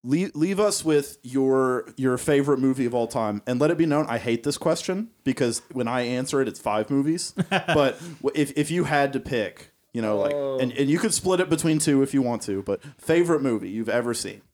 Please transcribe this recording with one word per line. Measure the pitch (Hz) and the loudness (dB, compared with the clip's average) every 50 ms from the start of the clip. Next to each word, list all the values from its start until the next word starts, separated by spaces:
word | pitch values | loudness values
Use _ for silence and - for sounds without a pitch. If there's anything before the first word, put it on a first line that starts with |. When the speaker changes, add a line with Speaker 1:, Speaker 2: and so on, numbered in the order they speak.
| - | 0
Speaker 1:
leave, | 120 139 165 190 180 - | 0 0 0 0 -2 -2
leave | 147 156 185 196 185 | -2 0 0 2 2
us | 214 208 202 - 135 | 2 0 0 0 0
with | 160 156 147 139 143 - _ _ | 2 2 2 2 0 -12 _ _
your, | 127 127 135 135 131 131 135 131 127 127 123 - - 110 - | -4 0 0 2 4 4 4 4 2 2 -2 -4 -8 -8 -2
your | 131 131 127 123 | 0 0 0 2
favorite | - - 147 143 139 143 143 127 | 2 2 4 4 4 4 2 2
movie | 131 135 131 131 131 | 2 0 2 2 -2
of | 120 117 | 0 0
all | 120 117 113 | 0 -2 0
time, | - 127 113 107 104 104 - - | 0 -2 -2 0 -2 -4 -4 -4
and | 127 123 | 0 2
let | 143 156 | 2 2
it | 175 160 | 4 2
be | 165 | 2
known, | 160 143 147 156 123 | 2 2 0 0 0
I | 117 117 | -2 -4
hate | - 123 117 117 - | 0 -2 -2 0 -2
this | 143 143 - | -4 -4 -2
question, | - 165 160 165 - - 185 190 220 226 _ _ _ | 0 0 0 0 -2 -4 -4 -4 -4 -8 _ _ _
because | 139 131 - 139 120 110 - - _ | -4 0 0 0 -2 -2 -4 -8 _
when | - 127 123 117 | -6 -4 -4 -2
I | 123 127 | -2 -2
answer | 123 120 123 123 131 - - 139 | -2 -2 -2 -4 -4 -2 0 0
it, | 135 117 | 0 -2
it's | 92 - | -4 -6
five | - 117 104 107 110 - | -4 -2 0 0 0 0
movies. | 139 139 139 151 160 170 - - - - | 0 0 2 0 -2 -2 -4 -8 -4 -6
Speaker 2:
<laughs> | 180 - | -4 -2
Speaker 1:
But | 196 180 - - 160 151 143 135 - - 165 175 156 - | -2 -2 0 2 2 2 2 2 0 -4 -12 -16 -16 -6
w-, | - 143 - | -6 -4 0
if, | 151 147 139 139 147 | 0 -2 0 0 -2
if | 147 151 | -2 0
you | 160 175 170 | 0 -2 0
had | 135 151 143 139 135 135 | 2 2 2 2 2 0
to | 131 | -4
pick, | - - 139 120 104 90 - - - - _ _ _ _ _ | -6 -2 -2 -2 -2 -4 -6 -12 -20 -20 _ _ _ _ _
you | 120 | -4
know, | 113 107 107 101 | -2 0 0 0
like, | 98 143 147 | 0 0 -2
Speaker 2:
Oh. | 143 139 135 135 131 | -2 -4 -4 -2 -2
Speaker 1:
and, | 131 127 120 | -2 -2 0
and | 131 143 135 | 0 2 2
you | 147 175 | 2 2
could | 220 220 - | 2 0 -2
split | - - 185 185 175 | 0 0 2 2 2
it | 185 160 | 2 0
between | 165 156 - 165 156 151 | 0 0 2 2 2 2
two | 151 160 143 135 135 | 2 2 4 4 2
if | 135 - | 2 2
you | 139 | 0
want | 131 123 120 107 - | 0 0 -2 -4 -4
to, | - 101 98 95 | -4 -4 -4 -2
but | - 101 - - 143 139 _ | -4 -4 -6 -6 -14 -20 _
favorite | - - 160 170 175 170 170 151 | -2 0 2 2 4 4 2 2
movie | 135 135 117 107 - 92 | 2 0 -2 -2 -4 -6
you've | 98 110 113 113 | -6 -6 -4 0
ever | 107 120 120 120 117 | 0 0 0 0 -4
seen? | 113 - 101 98 104 _ _ | -4 -6 -8 -10 -12 _ _